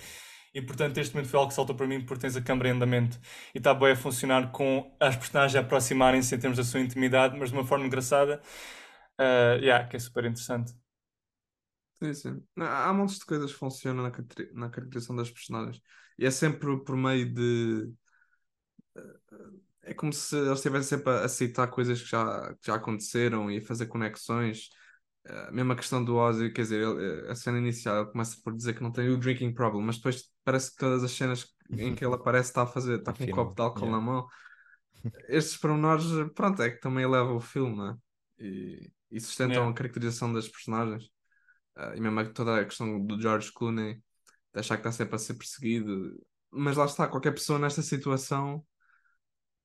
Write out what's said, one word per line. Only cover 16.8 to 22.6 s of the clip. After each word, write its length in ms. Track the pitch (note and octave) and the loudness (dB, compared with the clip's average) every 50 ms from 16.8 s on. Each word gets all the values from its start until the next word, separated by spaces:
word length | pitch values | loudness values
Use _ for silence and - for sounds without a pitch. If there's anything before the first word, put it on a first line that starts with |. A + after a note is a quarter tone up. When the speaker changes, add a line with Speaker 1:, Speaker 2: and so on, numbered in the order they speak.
| C3+ | -4
Speaker 2:
por 120 | - C3+ | -4 -2
meio 360 | C3 C3 C3 C3 C3 B2 A#2+ A#2+ | 0 2 2 2 2 0 0 -2
de, 600 | A#2+ A#2+ A#2+ A#2+ A#2 A#2 A2+ A2+ A2 A2 A2+ A#2 - _ _ _ _ _ _ _ _ _ _ _ _ _ _ _ - _ _ _ | 0 2 2 2 2 2 0 0 -2 -4 -6 -10 -16 _ _ _ _ _ _ _ _ _ _ _ _ _ _ _ -20 _ _ _
eh, 920 | - - - - - _ _ - - - - - - _ _ _ _ _ - - | -20 -20 -20 -20 -20 _ _ -20 -20 -20 -20 -20 -20 _ _ _ _ _ -14 -10
é 20 | |
como 180 | - - D3+ D3 | -6 -4 -4 -4
se 240 | - - - - | -4 -6 -4 -2
eles 220 | D3 C#3+ C3+ C3+ C3+ | 0 2 2 2 2
estivessem 400 | - D3 C3+ C#3 C#3 C3+ D3 C3+ | 0 0 0 0 0 0 -2 0
sempre 140 | - C3 B2+ | 2 2 2
a, 120 | A#2 F2+ | 2 2
a 40 | B2 | 0
citar 420 | A#2+ - B2+ A#2+ A#2+ - B2+ B2 | 0 0 -2 -2 2 0 0 0
coisas 300 | - - B2 B2 A#2+ A#2+ A#2+ | 0 0 0 0 0 -2 -2
que 60 | - | -2
já, 440 | - A#2 A2+ A2 G#2 G2+ - - - | -2 0 0 0 -2 -4 -6 -10 -12
que 120 | - | -10